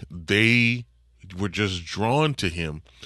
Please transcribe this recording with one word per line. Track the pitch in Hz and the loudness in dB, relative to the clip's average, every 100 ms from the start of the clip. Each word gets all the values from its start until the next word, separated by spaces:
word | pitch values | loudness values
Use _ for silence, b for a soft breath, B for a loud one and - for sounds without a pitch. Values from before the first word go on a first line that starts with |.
| - | -14
they | 85 82 101 113 120 117 123 117 _ _ _ 92 90 | -12 0 4 6 6 2 0 -6 _ _ _ -16 -6
were | 101 | -4
just | 85 101 90 82 | 0 -2 -2 -6
drawn | 92 110 139 156 135 | -2 0 2 2 0
to | 95 | -4
him. | 85 80 78 - B | -2 -6 -6 -14 B